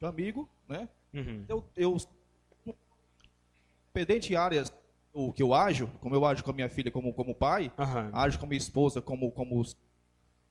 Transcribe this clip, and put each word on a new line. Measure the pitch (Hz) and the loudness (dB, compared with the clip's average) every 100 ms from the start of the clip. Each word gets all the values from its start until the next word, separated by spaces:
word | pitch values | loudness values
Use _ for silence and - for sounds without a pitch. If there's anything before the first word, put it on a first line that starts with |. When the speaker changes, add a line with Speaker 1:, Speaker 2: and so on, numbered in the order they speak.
Speaker 1:
amigo, | 165 160 190 233 302 _ - | -8 -4 -4 -6 -10 _ -12
né? | 156 233 _ _ | -10 -10 _ _
Speaker 2:
Uhum. | 143 123 107 101 | -10 -8 -8 -6
Speaker 1:
Eu, | 220 - - | -6 -4 0
eu, | 180 175 - _ _ _ _ _ 226 - _ _ _ _ _ _ _ _ _ _ _ | 0 0 -4 _ _ _ _ _ -16 -16 _ _ _ _ _ _ _ _ _ _ _
independente | 185 175 226 196 | -2 2 2 2
de | 175 | 2
áreas, | 180 156 131 - _ _ _ | 4 2 0 -6 _ _ _
o | 147 131 | -4 -2
que | - | 2
eu | 131 | 6
ajo, | 139 202 143 117 - | 6 6 2 -2 -6
como | 123 | 0
eu | 139 147 | 4 4
ajo | 135 | 2
com | - | -2
a | |
minha | 135 123 | -4 -4
filha | - 123 | -4 -4
como, | 127 123 | -4 -4
como | 120 123 | -4 -4
pai, | 117 139 196 139 - | 0 2 2 -2 -4
Speaker 2:
Aham. | 135 123 107 | -2 -2 -2
Speaker 1:
ajo | 110 143 135 | 0 0 0
com | 147 | -2
minha | 135 | -4
esposa | - 139 143 - | -2 2 2 0
como, | - 131 123 | -6 -4 -4
como | - 127 120 | -4 -2 -2
os, | 117 - _ _ _ _ _ _ _ | -2 -8 _ _ _ _ _ _ _